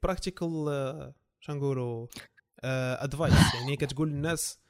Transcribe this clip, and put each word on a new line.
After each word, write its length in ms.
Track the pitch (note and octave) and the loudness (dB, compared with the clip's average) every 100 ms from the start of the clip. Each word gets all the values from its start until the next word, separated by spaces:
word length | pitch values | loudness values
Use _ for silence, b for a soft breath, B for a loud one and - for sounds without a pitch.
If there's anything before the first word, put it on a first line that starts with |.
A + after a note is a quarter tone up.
براكتيكال، 680 | - - - - E3+ D#3+ D3+ | -2 -2 -4 -4 -2 -2 0
آه، 460 | C#3+ C3+ D#3 C3+ - _ _ | 0 -2 -6 -10 -16 _ _
شنقولوا، 680 | - D3 C#3 C3 B2 A#2 A#2+ - B _ _ _ | -8 -4 -2 0 -2 -6 -8 -14 B _ _ _
آه، 440 | B2+ C3 B2+ B2+ | -4 -2 -2 -2
ادفايس، 280 | C#3 C#3 E3 | -4 0 6
<laughs> 220 | - - | 8 8
يعني 220 | B2 B2+ C#3 | 4 -2 0
كتقول 320 | C#3+ C3 D#3 | -2 0 -2
للناس 520 | C#3+ D3+ E3 - - b | 0 -2 -2 -4 -8 b